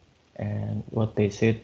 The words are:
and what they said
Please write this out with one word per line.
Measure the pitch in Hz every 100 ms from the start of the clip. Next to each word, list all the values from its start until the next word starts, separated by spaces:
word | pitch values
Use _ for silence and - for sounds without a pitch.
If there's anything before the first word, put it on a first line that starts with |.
| _ _ _ -
and | 104 104 104 107 -
what | 117 110 -
they | 104
said | - 113 110